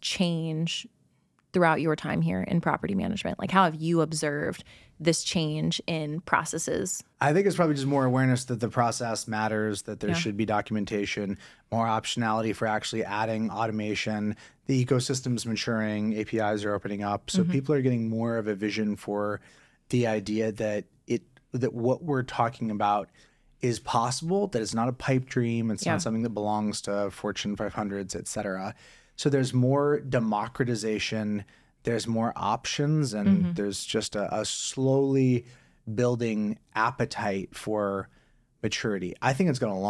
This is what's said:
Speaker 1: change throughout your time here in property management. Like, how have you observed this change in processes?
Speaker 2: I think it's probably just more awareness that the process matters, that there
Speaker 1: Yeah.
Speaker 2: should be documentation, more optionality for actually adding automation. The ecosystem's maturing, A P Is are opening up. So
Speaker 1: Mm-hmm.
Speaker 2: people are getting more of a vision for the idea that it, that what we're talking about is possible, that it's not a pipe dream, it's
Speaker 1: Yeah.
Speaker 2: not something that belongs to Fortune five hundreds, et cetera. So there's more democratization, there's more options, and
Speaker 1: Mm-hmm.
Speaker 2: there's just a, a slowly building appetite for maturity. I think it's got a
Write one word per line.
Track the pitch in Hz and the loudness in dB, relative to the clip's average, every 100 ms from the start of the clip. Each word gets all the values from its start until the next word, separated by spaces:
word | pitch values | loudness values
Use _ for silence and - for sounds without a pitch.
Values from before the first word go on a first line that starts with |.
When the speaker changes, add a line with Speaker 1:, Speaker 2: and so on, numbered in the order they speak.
Speaker 1:
change | - - 175 165 160 156 165 - - _ _ _ _ _ _ | -4 0 2 0 0 0 -2 -4 -8 _ _ _ _ _ _
throughout | 185 165 151 | 4 4 4
your | 156 156 | 2 0
time | 151 151 | 0 0
here | 165 185 | 0 0
in | - 170 | 0 2
property | 165 - - | 2 0 0
management. | 190 90 196 - - | -2 -2 -2 -4 -4
Like, | - | 2
how | 185 | 4
have | 180 156 | 4 2
you | 160 165 | 2 2
observed | 156 156 151 147 - - - - - - | 2 0 -2 -2 -4 -6 -12 -20 -20 -2
this | 160 160 | 0 2
change | - 175 151 156 160 - - | 0 -2 0 0 -2 -2 -4
in | 160 151 156 | -4 -4 -8
processes? | - - 160 165 - - 185 - - _ | 0 0 0 -4 -4 -2 -4 -6 -10 _
Speaker 2:
I | 139 | 2
think | 165 202 | 4 2
it's | 175 | 2
probably | 165 | 2
just | 143 135 | 2 2
more | 139 | 2
awareness | 131 127 131 127 - | 4 4 4 2 0
that | 113 | -2
the | 113 | 0
process | 127 117 - 117 107 - | 2 0 0 -4 -4 -4
matters, | 107 107 107 107 101 | -2 0 0 0 -2
that | - 104 | -8 -6
there | 104 | -2
Speaker 1:
Yeah. | 170 | 0
Speaker 2:
should | 135 101 | 0 0
be | 110 | 0
documentation, | 104 - 107 98 107 101 - 98 98 - - _ | 0 0 -2 0 -2 -2 -2 -4 -6 -12 -20 _
more | 113 117 | 0 2
optionality | 110 - 120 113 110 110 | 0 -2 -2 0 2 0
for | 101 110 | 0 0
actually | 107 - 110 | 0 -2 -4
adding | 98 104 113 110 110 | -2 -2 -2 -2 -2
automation. | 98 113 107 107 101 110 107 104 101 - _ - | -2 -2 -2 -2 -2 -2 -2 -2 -6 -12 _ -2
The | 131 | 0
ecosystem's | 123 127 127 131 127 120 117 | 2 2 0 -2 -2 -4 -2
maturing, | 110 - 110 107 104 107 | -4 -2 0 0 0 -2
A | 110 | -2
P | 107 113 | -2 0
Is | 104 107 | 0 0
are | 104 | -2
opening | 101 98 101 | -2 -4 -4
up. | 101 101 - | -2 -2 0
So | 185 | 0
Speaker 1:
Mm-hmm. | 175 | 2
Speaker 2:
people | 135 135 | 0 2
are | 147 | 2
getting | 127 120 113 | 2 2 0
more | 113 117 117 | 0 0 0
of | 107 | -2
a | |
vision | 98 107 104 104 98 | -2 -2 0 -2 -2
for | - 104 104 101 - - _ _ - | -4 -2 -2 -4 -10 -20 _ _ -2
the | 123 117 | 0 2
idea | 107 98 107 110 | 0 0 0 0
that | 107 107 104 - _ - | -2 -2 -2 -6 _ -4
it, | 120 - _ _ | -4 -4 _ _
that | 127 123 | -4 -2
what | 120 120 127 | 0 0 0
we're | 165 135 | 0 -2
talking | 123 - 117 123 113 | -2 0 0 0 -4
about | 104 104 104 98 _ _ _ _ _ | 0 2 0 -2 _ _ _ _ _
is | 123 110 | -2 -2
possible, | - 120 120 131 165 196 202 | 0 0 0 -2 -2 0 0
that | 117 | -2
it's | 104 | -2
not | 113 123 | 0 -2
a | |
pipe | 127 - 131 127 | -2 0 0 0
dream, | 127 117 117 113 | 0 0 0 0
it's | 101 | -2
Speaker 1:
Yeah. | 170 | 0
Speaker 2:
not | 104 | 0
something | 113 113 | 0 -2
that | 117 | -2
belongs | 104 104 107 104 101 | -2 0 0 0 -2
to | - 101 101 | -4 -2 -2
Fortune | - 107 98 107 101 | -2 -4 -4 -4 -4
five | 104 | -4
hundreds, | - 104 98 95 90 | -4 -4 -4 -6 -8
et | 90 | -8
cetera. | 107 104 95 98 - - - _ - | -6 -4 -4 -8 -12 -20 -20 _ -4
So | 147 | 2
there's | 135 131 | 4 4
more | 127 127 139 147 151 | 4 4 6 4 2
democratization, | 139 127 113 104 117 - 123 113 110 104 - 110 104 104 101 _ _ _ | 2 2 2 0 0 0 0 0 0 0 0 -2 -2 -2 -6 _ _ _
there's | 117 117 117 | -2 0 0
more | 113 110 - | 0 0 0
options, | 98 120 - - 147 156 135 | 0 0 -2 0 2 2 2
and | 104 101 | 2 4
Speaker 1:
Mm-hmm. | 196 175 | 6 4
Speaker 2:
there's | 165 101 98 | 0 -2 -4
just | - 110 104 104 | -4 -2 -2 -4
a, | 101 | -2
a | 107 | -2
slowly | 107 - - - 131 135 135 135 127 123 - - _ _ - | -2 -4 -6 0 2 4 4 4 4 4 -2 -16 _ _ -6
building | 107 123 120 117 107 104 110 _ | 0 2 2 0 0 -2 -4 _
appetite | 110 117 131 117 - 107 95 90 | 0 0 0 -4 -2 -2 -2 -6
for | - 104 107 101 98 95 _ _ _ _ _ | -8 -4 -2 0 -2 -6 _ _ _ _ _
maturity. | 113 - 113 98 90 - | -4 -2 -2 -2 -4 -2
I | 123 | 0
think | 135 180 | 2 2
it's | 127 | 2
got | 113 | -2
a | 95 | 0